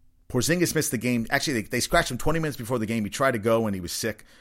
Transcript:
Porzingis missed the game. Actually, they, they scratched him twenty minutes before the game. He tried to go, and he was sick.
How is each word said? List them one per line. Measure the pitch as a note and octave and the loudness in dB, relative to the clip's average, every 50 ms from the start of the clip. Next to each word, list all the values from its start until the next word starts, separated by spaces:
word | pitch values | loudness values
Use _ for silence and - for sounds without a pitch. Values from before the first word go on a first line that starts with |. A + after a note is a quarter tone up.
| _ _ _ _ _ - | _ _ _ _ _ -6
Porzingis | - B2+ A#2 C#3+ E3+ F3+ E3+ D3+ - | -2 0 2 2 2 2 2 2 2
missed | D#3+ C#3 - | 2 0 0
the | - A2+ | 0 -2
game. | G#2 B2 B2 A#2+ A2+ - | 0 0 0 0 0 0
Actually, | C#3 C#3 - D#3+ C3+ A2+ | -2 -2 0 0 -2 -2
they, | F#2+ - | -2 -2
they | - B2 | -2 -2
scratched | - - - C#3 - - | 0 2 2 2 2 0
him | C3 A#2 | -2 -2
twenty | - D3+ D#3 E3 | 0 0 2 2
minutes | D#3 D3+ C3 | 0 -2 -4
before | - A#2+ G#2+ C3 A#2 | -6 -4 -2 -2 -2
the | A2 | 0
game. | G2+ A2+ A2+ G#2 | 0 -2 -2 -2
He | G2 | -2
tried | - - C#3 C3+ B2 | -2 0 0 2 2
to | A2+ | 2
go, | G2 A#2 A2+ A#2 A2+ G#2+ | 2 2 2 4 2 0
and | G2 | -2
he | F#2 | -4
was | F2 E2 - | -4 -6 -6
sick. | - - A2 G#2 - - - - - | -4 -4 -4 -6 -6 -12 -20 -20 -20